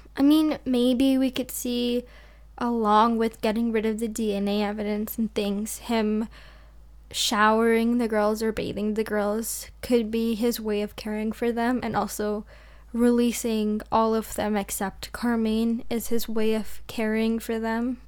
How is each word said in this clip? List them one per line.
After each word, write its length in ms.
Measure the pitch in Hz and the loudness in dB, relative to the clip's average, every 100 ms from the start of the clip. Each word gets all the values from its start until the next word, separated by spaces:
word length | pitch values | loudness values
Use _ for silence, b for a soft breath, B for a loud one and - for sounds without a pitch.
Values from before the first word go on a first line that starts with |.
| - - | -8 2
I 60 | |
mean, 380 | 277 311 311 285 | 4 6 4 -2
maybe 540 | - 247 247 247 269 262 | -2 2 2 4 4 4
we 140 | 262 | 2
could 180 | 262 254 | -2 -6
see, 540 | - 247 240 240 240 240 B B B B - | -6 -4 -2 -2 -2 -4 B B B B -6
along 580 | 240 233 214 214 233 226 | -2 0 4 6 6 4
with 240 | 226 - | 0 -2
getting 300 | 226 214 233 | -2 0 0
rid 160 | 220 220 | 0 0
of 120 | 220 | -2
the 80 | 226 | -4
D 280 | 214 214 196 | -2 -2 0
N 120 | 202 | 0
A 140 | 208 | 0
evidence 540 | 202 214 208 208 214 - | 0 -2 -4 -2 -4 -2
and 160 | 220 | -2
things, 460 | - 202 202 220 - | -2 -2 -2 -4 -8
him 500 | - 226 214 214 220 B B B B B B - - | -2 0 2 0 -4 B B B B B B -20 -10
showering 840 | - - 208 214 220 226 226 233 240 | -4 0 4 4 4 4 4 2 2
the 100 | 226 | 2
girls 340 | 214 214 220 | 2 2 0
or 100 | 220 | -2
bathing 420 | 214 - 190 208 | -2 -4 -2 -2
the 100 | 214 | -2
girls 680 | 214 208 208 214 226 - - - | -2 0 0 -2 -4 -8 -12 -10
could 280 | - 240 214 | 0 2 2
be 260 | 226 226 214 | 0 0 0
his 240 | 240 233 | 0 -2
way 220 | 220 208 | -2 -2
of 140 | 208 - | -4 -6
caring 360 | 214 214 220 | -8 -4 -4
for 200 | - 233 | -2 -2
them, 280 | 233 233 247 | 0 0 0
and 120 | 226 214 | -2 -2
also 500 | 208 - 208 208 - B B B B | -4 -4 -4 -4 -8 B B B B
releasing 880 | 233 240 240 240 220 233 220 214 214 - | 2 4 4 2 0 -2 0 0 -2 0
all 240 | 226 226 220 | 2 2 0
of 200 | 214 - | -2 -4
them 200 | 208 208 | -2 -2
except 560 | 202 - 190 - - | -2 -4 -6 -8 -12
Carmine 720 | - 240 233 220 220 233 233 - | -4 -2 0 0 0 0 -2 -2
is 180 | 233 - | -4 0
his 220 | 226 226 | 0 2
way 240 | 220 220 | 0 2
of 280 | 220 208 - - | 0 -2 -8 -8
caring 520 | - 220 220 226 226 | -4 0 2 2 0
for 200 | - 220 | -2 -4
them. 380 | 226 226 247 240 | -2 -2 -2 -4